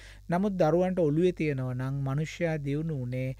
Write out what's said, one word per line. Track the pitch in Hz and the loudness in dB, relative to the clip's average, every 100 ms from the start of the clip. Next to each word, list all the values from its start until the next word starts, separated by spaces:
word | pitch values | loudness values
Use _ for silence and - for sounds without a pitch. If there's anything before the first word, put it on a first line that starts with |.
| - - - | -20 -16 -2
නමුත් | 175 208 185 | 0 0 2
දරුවන්ට | 156 170 185 185 | 4 4 2 2
ඔළුවේ | 151 156 180 | 2 4 2
තියෙනවා | 175 151 135 127 | 2 -2 -2 -4
නම් | 127 131 139 | -4 -4 -2
මනුෂ්‍යයා | 135 139 160 - 165 160 | -2 -2 -4 -2 -2 -2
දියුණු | 139 147 165 143 | -2 -2 -2 -4
වුණේ | 123 127 131 | -4 -4 -4